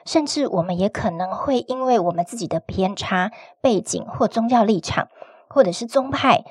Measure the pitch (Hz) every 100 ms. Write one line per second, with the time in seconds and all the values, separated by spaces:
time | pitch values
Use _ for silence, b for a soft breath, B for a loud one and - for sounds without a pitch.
0 | - 320 294 294 269 185 180 175 196 -
1 | 208 165 185 190 - 254 - 262 254 233
2 | 175 170 175 233 180 - - - 185 196
3 | - 185 190 B B _ 269 196 - 180
4 | - - 220 - 226 247 208 190 - -
5 | - B B B - 285 180 175 240 269
6 | 269 277 262 - B